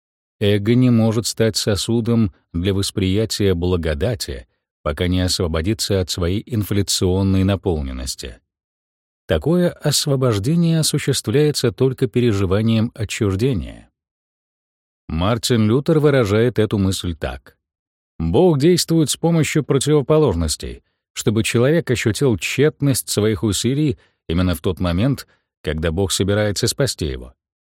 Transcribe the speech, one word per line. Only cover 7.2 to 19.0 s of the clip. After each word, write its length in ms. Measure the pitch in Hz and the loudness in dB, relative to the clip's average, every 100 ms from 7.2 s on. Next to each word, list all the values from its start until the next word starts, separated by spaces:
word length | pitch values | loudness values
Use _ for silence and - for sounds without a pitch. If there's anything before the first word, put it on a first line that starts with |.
| 98 95 92 | 2 2 2
наполненности. 960 | 98 101 80 69 64 62 - 64 - _ _ _ _ _ _ _ _ _ | 0 -2 -2 -4 -8 -10 -10 -12 -16 _ _ _ _ _ _ _ _ _
Такое 440 | 85 139 175 175 | -2 0 0 0
освобождение 1120 | - 147 139 151 139 127 104 104 170 170 160 | 0 -2 -2 -2 0 0 0 0 0 2 2
осуществляется 880 | 151 151 - 135 - 117 151 143 123 | 0 -2 -2 -2 0 2 2 0 -2
только 360 | - 131 123 131 | 0 0 0 -2
переживанием 840 | 123 120 101 95 98 110 113 110 | 2 2 2 0 2 2 2 0
отчуждения. 960 | - 107 - 104 95 127 110 60 55 - _ _ _ _ _ _ _ _ _ _ _ _ | -4 -8 -2 -2 0 0 -2 -6 -14 -20 _ _ _ _ _ _ _ _ _ _ _ _
Мартин 580 | 80 92 117 - 120 107 | -2 0 0 2 2 4
Лютер 340 | 123 143 156 | 2 2 2
выражает 600 | 147 139 107 104 120 - | 4 2 2 2 2 2
эту 180 | 107 107 | 0 2
мысль 380 | 95 95 90 80 | 0 0 -6 -6
так. 400 | 65 62 - _ _ _ _ _ _ _ | -8 -8 -16 _ _ _ _ _ _ _
"Бог 400 | 82 98 180 147 | 0 2 4 4
действует 500 | 156 175 - 165 | 4 2 2 0